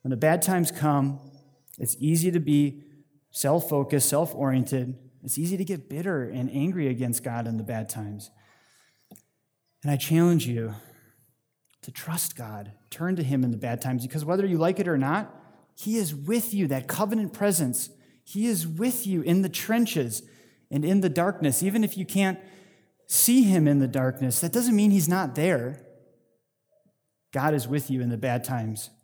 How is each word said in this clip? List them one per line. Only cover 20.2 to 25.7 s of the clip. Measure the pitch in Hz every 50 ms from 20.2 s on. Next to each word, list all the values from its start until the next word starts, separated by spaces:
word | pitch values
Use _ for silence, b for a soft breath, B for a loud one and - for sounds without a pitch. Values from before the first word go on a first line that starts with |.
| - b b b b b b b b b
and | - 143 147
in | 165 196 202
the | 190 180
darkness. | 135 175 170 196 196 - 156 143 131 - 175
Even | 196 196 226 220
if | 175 -
you | 190 180
can't | - - 196 196 190 185 - B B B B B B B B B B B _ _
see | - - - - 233 240 262
him | 240 196 190 175 156
in | 147 143 139
the | 135
darkness, | 123 117 135 131 131 131 - 135 127 120 -
that | - 165 -
doesn't | 240 240 247 226
mean | 202 208 208
he's | 196 190 156 160
not | 180 190 180 131 120
there. | 147 156 185 170 123 117 127